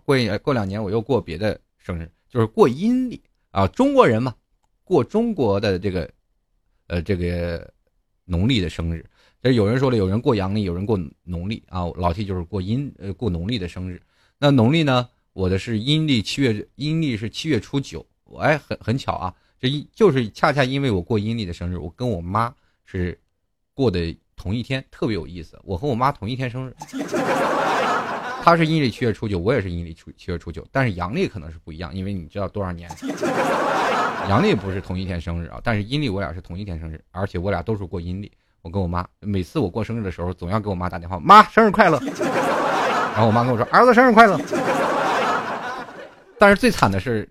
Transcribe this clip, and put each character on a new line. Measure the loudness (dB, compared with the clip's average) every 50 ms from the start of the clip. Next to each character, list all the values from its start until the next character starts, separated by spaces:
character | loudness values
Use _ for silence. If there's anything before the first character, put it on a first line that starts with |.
| _
过 | 2 2 2
一， | 2 2 -2 -2
过 | -2 0 0
两 | 0 0 -2
年 | -4 -4 -4
我 | -2
又 | -2 -2
过 | 0 2 0 0
别 | 0 -2 -4 -2
的 | -2 -2 -2 -4 -8 _ _ _
生 | _ -8 -8 -8
日， | -8 -10 -14 _ _ _
就 | 0 0
是 | 0
过 | 0 6 6 6 6
阴 | 6 2 0 0 0 0 0 -2
历 | -6 -10 -16 _ _ _ _ _
啊。 | 0 2 2 2
中 | 4 2 2 4 6
国 | 6 6
人 | 6 6 4
嘛， | 2 -2 -4 -6 _ _ _ _ _ _ _ _ _
过 | 2 2 2
中 | 2 2 0 0 0 0 0
国 | 0 0 2 2 2
的 | 2 0 0 0
这 | 0 -2
个， | -2 -2 -4 -6 -10 _ _ _ _ _ _ _ _ _ _ _ _ _ _ -6
呃， | -4 -4
这 | -2 -2 -2
个 | 0 0 -2 -2 -2 -2 -4 -4 -6 -10 -14 _ _ _ _ _ _ _ _ _ _ _
农 | -4 0 2 2 2
历 | 2 2
的 | 0 -2
生 | -4 -4 -4 -4 -4
日。 | -6 -8 -14 _ _ _ _ _ _
这 | 0 2
有 | 4 4 4
人 | 4 2 2
说 | 2 2
了， | 2 2
有 | 2 2
人 | 0 0
过 | 2 2 2
阳 | 2 0 0 0
历， | -2 -2
有 | -2 -2
人 | -4 -2
过 | 0 0 -2 -2 -6 -10 _ _
农 | -8 -8 -6 -6 -6
历 | -8 -8 -10 _
啊。 | -6 -6 -4 -4 -4
老 | -2 -2 0 0
T | -2 -4
就 | -4 -4
是 | -6 -6
过 | -6 -6 -6
阴， | -2 -2 -2 -2 -4 -6 -10 -12
呃， | -10 -10 -8
过 | -4 -4 -2
农 | -2 -2 -2 -4
历 | -4 -4
的 | -4 -6
生 | -8 -10 -10 -10
日。 | -10 -12 -16 _ _ _ _ _ _ _
那 | 2 4
农 | 6 6 6 6
历 | 6 4 4
呢， | 4 2 2 0 -2 _ _ _ _ _
我 | -2 0 0
的 | 0 0
是 | -2 -2 -4 -2
阴 | 0 0 0 2 2 2
历 | 2 2
七 | 2 0 -2 0
月， | 2 2 2 0 -4 -10 _
阴 | -8 -4 -2 0 0
历 | 0 0 -2 -4
是 | -6 -8
七 | -8 -6 -2 0
月 | 0 0
初 | -2 -2 -4 -4
九。 | -4 -4 -10 -14 -14 -16 _ _ _
我， | _ -10 -2
哎， | 0 0 0 0
很， | -2 _ -10 -6
很 | -4 -2 -2 -2
巧 | -2 -4 -4
啊， | -4 -6 -8 -10 _ _ _ _ _
这 | -4 -2
一， | -2 -4 -6 -10
就 | _ 4 4 4
是 | 4 2 0 -2
恰 | -2 0 0 2 2
恰 | 2 0
因 | 0 0 -2
为 | 0 0
我 | 0 -2
过 | -2 -2 -2 -2
阴 | 0 -2 -4
历 | -4 -4
的 | -6
生 | -8 -6 -6 -6
日， | -6 -6
我 | -8 -10 -8
跟 | -6 -4 -4
我 | -4 -4
妈 | -4 -4 -2 -2 -2 -2 -4 _ _ _ _ _ _
是 | -10 -6 -4 -4 -4 -6 -8 _ _ _ _ _ _ _ _ _ _ _
过 | 0 0 2
的 | 2 0 -2 -4 -6 -10 _ _ _
同 | -12 -6 -4 -4
一 | -4
天， | -4 -4 -6 -8 -8 _
特 | -8 -4 -4 -2
别 | -2
有 | -4 -6
意 | -8 -12 -14
思。 | -16 -16 -20 -18 -10
我 | -8 -6
和 | -4 -2 -2
我 | -2
妈 | 0 0 0
同 | 0 -2 -6 -8
一 | -6
天 | -4 -6 -6
生 | -6 -8 -10 -10
日， | -12 -16 -18 -14 -10 -10 -8 -6 -4 -2 -2 -2 0 0 0 -2
<laughs> | -2 -2 -2 -2 0 0 0 0 -2 -2 -4 -4 -8 -8 -8 -8 -10 0 2
她 | 4 4
是 | 4 2 2
阴 | 0 0 0
历 | -2
七 | -2 -2 -2
月 | -2
初 | -2 -2 -4 -4
九， | -4 -2
我 | 0 0
也 | 0 0
是 | -2 -4
阴 | -6 -8 -8
历 | -10
初， | -14 -16 _ -20 -20
七 | -16 -10 -8
月 | -8 -8
初 | -8 -12
九， | -14 -14 -16 -6
但 | -4 -2 -2
是 | -2 -2
阳 | -4 -6 -6 -4
历 | -4 -4 -4
可 | -4 -10
能 | -12 -14
是 | -16 -16
不 | -16 -16
一 | -12 -12
样， | -12 -10 -8
因 | -8 -6
为 | -6 -6
你 | -8 -8 -10
知 | -8 -8
道 | -8 -6
多 | -6 -6 -6
少 | -6
年， | -6 -8 -12 -14 -14 -10 -10 -8 -6 -4 -4 -4 -2 -2 -2 -2 -2
<laughs> | -2 -2 -2 -2 -2 -2 -2 -2 -2 -2 -4 -4 -6 -4 0
阳 | 0 2 2
历 | 2 0
不 | 0 -2 -6
是 | -8 -8
同 | -8 -8 -8 -8
一 | -6
天 | -6 -6 -8
生 | -6 -6 -8 -8 -8
日 | -10
啊， | -12 -8 -6
但 | -4 -2
是 | -2
阴 | -2 -4 -4 -4
历 | -2 -2
我 | -4 -4
俩 | -6 -6
是 | -8 -12
同 | -12 -12 -12 -12
一 | -10
天 | -10 -10 -10
生 | -10 -12
日， | -12 -14 -16 _
而 | -8 -6 -6
且 | -6 -4 -4
我 | -2 -2
俩 | -2 -2 -2
都 | -4 -4
是 | -6 -6
过 | -8 -8 -8
阴 | -6 -6 -8 -8
历。 | -10 -12 -16 _ _ _ _ _
我 | -16 -6
跟 | -4 -2
我 | -2 -2
妈， | -2 -4 -6 -6 _ _
每 | -6 -4 -2 -2
次 | -4 -2 -2 -2
我 | -2 -2
过 | -2 -4 -4
生 | -4 -4 -6
日 | -6
的 | -6
时 | -6 -6
候， | -6 -6 -6
总 | -6 -6 -4
要 | -4 -2
给 | -2 -2
我 | -4
妈 | -4 -4 -4
打 | -6 -8
电 | -8 -8
话 | -8 -4
，“妈， | 6 10 10 10 10 8
生 | 4 4 4
日 | 4
快 | 4 4 4 4
乐。” | 4 2 0 -4 -6 -4 -4 -2 -2 0 0 0 0 0 0 -2 -2 -2 -2 -2 -2 -2 -2 -2 2
然 | 2
后 | 4 4
我 |
妈 | 4 4 4
跟 | 2
我 | 2 0
说 | 0 4
，“儿 | 6 6 8
子， | 8 8
生 | 8 8
日 | 8 8
快 | 8 8 8
乐。” | 6 2 -2 -2 -2 -2 0 0 0 0 0 0 0 0 0 0 0 0 0 0 -2 -2 -4 -6 -8 -8 -8 -10 -10 -10 -12 -14 -16 -18 -18 -20 -20 -20 -20 _ _ 6
但 | 6 6
是 | 6
最 | 6 4 2
惨 | 4 4 2 2
的 | 2 0
是， | 0 -2 -2 -2 -4 -6